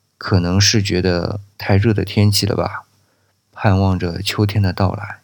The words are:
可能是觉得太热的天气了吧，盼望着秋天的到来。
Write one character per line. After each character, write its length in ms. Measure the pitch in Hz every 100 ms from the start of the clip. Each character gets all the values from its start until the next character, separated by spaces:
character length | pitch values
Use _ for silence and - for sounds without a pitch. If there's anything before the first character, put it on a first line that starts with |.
| _ -
可 200 | - 92
能 220 | 87 95
是 220 | 101 113
觉 180 | 98 90
得 400 | 90 87 - 101 - -
太 200 | - 101
热 180 | 113
的 100 | 101
天 260 | 92 110 104
气 140 | 101
了 100 | 101
吧， 300 | - 85 - - _ _ _ _ _ _
盼 280 | - 110 95
望 180 | 95 90
着 220 | 87 87
秋 240 | 101 -
天 180 | 104 107
的 120 | 92
到 180 | 87 92
来。 300 | 104 - -